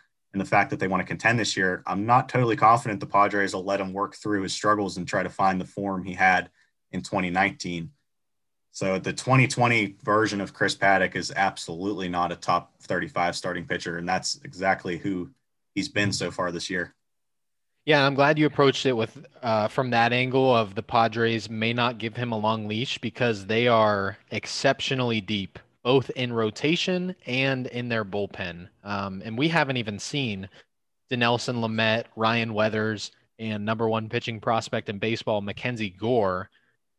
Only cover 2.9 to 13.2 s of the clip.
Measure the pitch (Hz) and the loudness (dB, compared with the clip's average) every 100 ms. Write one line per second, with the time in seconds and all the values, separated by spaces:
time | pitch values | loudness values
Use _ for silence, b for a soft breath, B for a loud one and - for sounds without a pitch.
2.9 | 101 107 101 101 101 98 98 92 98 95 | -6 0 2 4 2 0 -2 -2 -2 -2
3.9 | 95 101 - 107 104 92 - 104 107 98 | -4 -6 -6 -4 -2 -2 -2 2 2 0
4.9 | 90 87 101 90 - 95 92 - - 98 | -4 -4 -2 -2 0 0 0 -4 -6 -6
5.9 | 95 92 90 92 90 87 _ _ _ _ | -4 -6 2 4 4 0 _ _ _ _
6.9 | 95 90 101 90 90 98 95 87 87 78 | -10 -4 -2 0 0 0 -2 -8 -6 -8
7.9 | _ _ _ _ _ _ _ _ - 98 | _ _ _ _ _ _ _ _ -6 -2
8.9 | 95 92 87 - 127 123 - 120 117 98 | -2 -2 -4 4 4 4 4 2 4 0
9.9 | - 110 104 107 101 95 - 98 - 98 | -2 2 2 2 0 -4 -2 -2 2 4
10.9 | 95 90 92 85 - 98 - - 82 98 | 4 2 -2 -4 0 0 -2 -10 -6 -4
11.9 | 92 90 87 85 85 - 87 - _ - | -4 -4 -2 -2 -2 0 0 -2 _ -4
12.9 | 90 87 90 | -4 -2 -2